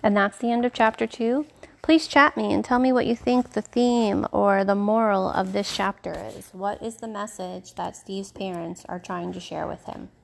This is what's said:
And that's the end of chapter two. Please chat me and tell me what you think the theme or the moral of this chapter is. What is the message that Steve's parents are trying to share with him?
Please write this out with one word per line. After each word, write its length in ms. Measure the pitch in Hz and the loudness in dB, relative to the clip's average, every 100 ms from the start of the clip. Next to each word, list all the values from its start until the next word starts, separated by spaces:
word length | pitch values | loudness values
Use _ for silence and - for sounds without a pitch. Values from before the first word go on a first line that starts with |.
And 120 | 220 208 | 2 2
that's 220 | 202 - | 2 0
the 140 | 240 | -2
end 140 | 240 240 | 0 0
of 80 | |
chapter 320 | - 226 220 226 | 2 2 2 -4
two. 400 | - 233 254 294 - - - | -2 0 0 -4 -12 -20 -12
Please 260 | - 320 - | 4 4 6
chat 300 | 294 294 226 | 6 6 4
me 160 | 208 | 0
and 100 | 208 | 0
tell 160 | 214 247 | 2 2
me 120 | 254 | 4
what 160 | 254 - | 4 2
you 80 | 233 | -2
think 360 | - 247 247 | 2 0 0
the 100 | - | -4
theme 640 | - - 247 240 226 196 - | -4 0 2 4 2 0 0
or 320 | - 202 196 | 2 4 4
the 120 | 196 202 | 2 2
moral 540 | 202 220 226 196 190 | 2 2 2 2 0
of 240 | - 190 | -2 -2
this 220 | 196 196 - | -2 -4 -2
chapter 380 | 196 294 - | -4 -4 -10
is. 360 | 165 185 - 190 | -10 -10 -14 -16
What 280 | 185 196 208 | -8 -6 -6
is 160 | 226 226 | -10 -10
the 100 | 226 | -12
message 680 | 208 214 - 185 185 185 - | -10 -10 -10 -12 -12 -14 -10
that 200 | 180 - | -10 -10
Steve's 360 | - 196 196 | -10 -10 -10
parents 540 | - 190 175 170 175 - | -10 -8 -8 -8 -12 -12
are 120 | 180 | -12
trying 320 | - 180 175 | -8 -8 -8
to 60 | 180 | -10
share 280 | - 165 160 | -10 -8 -8
with 180 | - - | -10 -12
him? 240 | - 185 _ | -14 -16 _